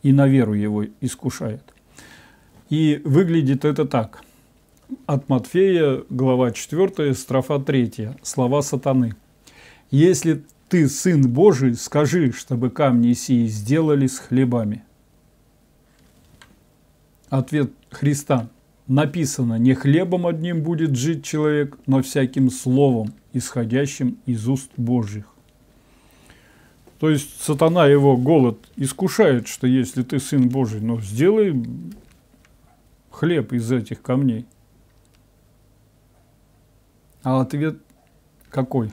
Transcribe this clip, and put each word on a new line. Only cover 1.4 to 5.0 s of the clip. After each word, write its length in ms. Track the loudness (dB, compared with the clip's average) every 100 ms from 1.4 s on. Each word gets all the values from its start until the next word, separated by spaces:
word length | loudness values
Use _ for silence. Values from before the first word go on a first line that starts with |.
| -10 -10 -16 _ _ -20 -20 -20 -20 _ _ -20 _
И 320 | 0 0 0 2
выглядит 580 | 2 4 2 2 0
это 220 | 0 -2 -2
так. 400 | -2 -4 -12 -20 _ _ _ _ _ _ -14